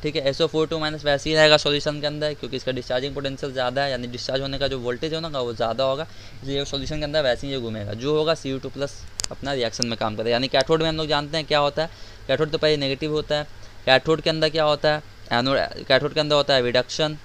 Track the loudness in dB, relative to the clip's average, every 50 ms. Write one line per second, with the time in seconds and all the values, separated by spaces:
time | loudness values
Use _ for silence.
0 | -4 -2 -2 0 0 0 2 2 0 2 2 2 0 2 0 -2 -2 -4 -4 -2
1 | 0 2 2 2 2 2 4 6 8 8 8 6 6 4 0 0 0 -2 -4 -2
2 | -4 -4 -4 -2 -4 -4 -4 -4 -8 -8 -8 -6 -4 -4 -4 -4 -4 -2 -2 -2
3 | -2 -2 -6 -4 -6 -6 -6 -6 -8 -6 -4 -2 -2 -2 0 0 0 0 -2 -4
4 | -4 -6 -8 -8 -6 -2 -2 -2 -2 -2 -2 -2 -2 -2 -2 -2 -2 -4 -4 -2
5 | -4 -4 -4 -4 -6 -4 -4 -4 -2 -4 -2 -2 0 -2 2 2 2 2 2 0
6 | -4 -8 -10 -16 -16 -16 -16 -12 -8 -4 -4 -4 -4 -4 -6 -6 -4 -4 -4 -4
7 | -4 0 0 2 2 2 2 0 -2 -4 -4 -4 -4 -4 -4 -6 -6 -6 -6 -4
8 | -2 0 2 2 2 2 0 0 -2 -6 -6 -4 -6 -8 -6 -6 -6 -6 -6 -10
9 | -14 -14 -8 -6 -6 -6 -6 -6 -6 -4 -2 0 0 0 0 0 -2 -2 0 -2
10 | -2 -2 -2 0 0 2 2 2 2 4 4 2 4 4 4 2 4 2 0 -2
11 | -2 0 0 -2 -2 -2 -4 -4 -2 2 2 2 2 2 2 0 -2 -2 -4 -12
12 | -16 -16 -14 -16 -2 0 2 2 2 0 0 2 2 4 2 4 2 -2 -2 -2
13 | -2 -2 -2 -2 -2 0 -2 -2 -2 -6 -10 -14 -16 -16 -16 -6 4 6 6 6
14 | 6 4 0 2 2 -2 0 2 0 0 2 2 2 2 2 2 2 2 2 2
15 | -2 -8 -18 -18 -8 0 0 2 2 4 2 2 0 0 -4 -8 0 4 4 4
16 | 4 2 0 0 2 4 4 2 4 4 4 4 4 4 2 2 2 0 -2 -2
17 | -2 -2 -2 -6 -12